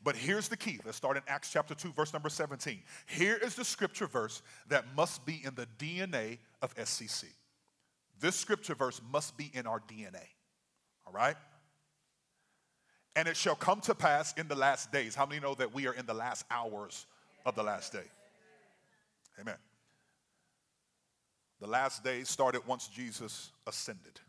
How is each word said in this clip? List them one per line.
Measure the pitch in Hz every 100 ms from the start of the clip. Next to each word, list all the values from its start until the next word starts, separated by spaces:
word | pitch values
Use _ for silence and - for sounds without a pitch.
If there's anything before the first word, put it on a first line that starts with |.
| 147
But | 123
here's | 131 202 -
the | 226
key. | 226 127 110
Let's | 110
start | 135 139
in | 135
Acts | 139 -
chapter | 170 151 151
two, | 180
verse | 147 151
number | 151 151
seventeen. | 147 151 135 147 104 - - -
Here | - 185 226
is | 247 226
the | 247
scripture | - 196 - 196
verse | 127 110 - - - -
that | 143 120 135
must | 165 - 127
be | 160
in | 135 127
the | 117 110
D | 156 175
N | 190 143
A | 110 117 - _
of | 127 -
S | 110
C | - 110
C. | - - - _ _ _ _ _ _ _ -
This | - -
scripture | - 208 - 147
verse | 131 117 117
must | 143 147 -
be | 147
in | 131 117
our | 110 107
D | 110 101
N | 90
A, | 85 _ _ _ _ _ _ _ -
all |
right? | 95 127 151 - - _ _ _ _ _ _ _ _ _ _ _ _ _ _ _ 151
"And | 165
it | 160
shall | - 151
come | - 202
to | - 202
pass | 160 147 156 -
in | 160
the | 143
last | 135 131 -
days." | 143 113 110
How | 143
many | 147
know | 139 135
that | 127
we | 123 135
are |
in | 123 120
the |
last | 110 120 107 -
hours | 120 117 104 104 - - _ _ _ 127
of | 110
the |
last | 104 98 -
day? | 104 87 - - _ _ - _ _ _ _ _ _ _ -
Amen. | 104 90 _ _ _ _ _ _ _ _ _ _ _ _ _ _ _ _ _ _ _ _
The | 101
last | 120 135 117
days | 110 127 131
started | - 135 123 117
once | 123 -
Jesus | - 123 107 110 - - _ -
ascended. | - - 98 - -